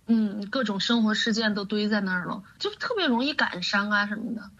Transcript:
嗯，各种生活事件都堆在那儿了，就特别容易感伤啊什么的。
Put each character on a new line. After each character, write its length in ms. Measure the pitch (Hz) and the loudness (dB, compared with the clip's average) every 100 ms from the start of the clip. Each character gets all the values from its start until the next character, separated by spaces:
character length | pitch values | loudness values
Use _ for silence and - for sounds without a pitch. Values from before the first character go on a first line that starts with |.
| - | 0
嗯， 400 | 226 214 208 202 | 2 2 -2 -4
各 140 | 269 | -2
种 160 | 220 196 | -2 -2
生 240 | - 233 | 0 2
活 100 | 214 | 2
事 180 | 214 - | 2 0
件 220 | 214 220 | 2 2
都 100 | 208 | 0
堆 240 | 196 214 208 | -2 0 2
在 120 | 214 | 2
那 120 | 196 | 0
儿 120 | 180 160 | -2 -4
了， 160 | 208 - - | -8 -10 -6
就 100 | 392 | -6
特 240 | 427 - 453 | -4 -4 0
别 100 | 330 | 2
容 180 | 233 | 2
易 80 | 269 | 2
感 300 | 302 226 180 | 0 -2 -2
伤 260 | 180 202 208 | -2 0 2
啊 180 | 208 208 | 2 0
什 100 | 208 | -2
么 180 | 233 | -6
的。 160 | 220 - | -8 -10